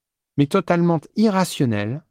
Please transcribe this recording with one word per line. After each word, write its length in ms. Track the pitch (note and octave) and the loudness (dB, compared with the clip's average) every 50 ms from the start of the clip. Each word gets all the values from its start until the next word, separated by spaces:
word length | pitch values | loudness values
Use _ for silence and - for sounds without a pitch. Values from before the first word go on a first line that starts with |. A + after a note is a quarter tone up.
| _ _ _ _ _ _ _ - | _ _ _ _ _ _ _ -2
mais 80 | C#3+ | 0
totalement 540 | D3 - G3 F#3 - F3+ F3 E3+ E3+ E3+ D#3+ - - - | 0 0 0 0 0 0 2 2 2 0 0 -4 -6 -2
irrationnels 840 | - G#3+ A3+ F#3+ F#3+ F#3 - - - D3+ A#2+ G#2+ G#2 G2+ G#2+ B2 D#3 - _ | 0 0 2 2 0 -2 -2 -2 -2 -2 0 0 -2 -4 -4 -6 -10 -10 _